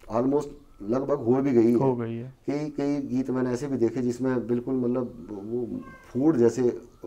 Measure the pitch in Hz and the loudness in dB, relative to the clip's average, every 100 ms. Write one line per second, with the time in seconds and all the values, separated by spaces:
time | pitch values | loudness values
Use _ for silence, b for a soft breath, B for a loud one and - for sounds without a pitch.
0 | - 113 131 143 143 - - - 101 131 | -4 0 2 0 -2 -12 -20 -10 -4 -2
1 | 139 143 117 135 139 117 113 120 135 120 | 0 0 2 2 4 6 6 6 2 0
2 | 113 113 127 - - 143 151 143 143 143 | -4 -8 -10 -12 -6 -4 -4 -4 -2 -2
3 | 117 127 131 127 127 120 143 127 113 123 | -2 -2 -2 -2 -2 -2 -2 0 0 0
4 | 120 120 131 127 110 120 131 131 120 127 | -2 0 -2 -2 0 -2 -2 -2 0 -2
5 | 120 - 92 101 104 120 110 101 - - | -4 -10 -12 -12 -6 -6 -4 -8 -12 -20
6 | - 123 156 123 117 127 120 - - - | -8 0 2 6 4 4 0 0 -8 -14